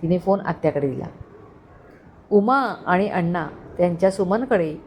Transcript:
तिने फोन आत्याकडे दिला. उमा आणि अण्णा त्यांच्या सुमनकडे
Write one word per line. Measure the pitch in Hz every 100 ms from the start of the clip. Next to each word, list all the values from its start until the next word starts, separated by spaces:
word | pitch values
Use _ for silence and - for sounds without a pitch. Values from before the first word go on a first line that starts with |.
तिने | 165 180
फोन | 190 196
आत्याकडे | - 160 156 143 139
दिला. | 127 - - - - - - - - - - - - -
उमा | 208 214 269 240 180 -
आणि | 180 208
अण्णा | 185 170 175 147 - - -
त्यांच्या | 175 170 190
सुमनकडे | 190 180 214 262 202 160 156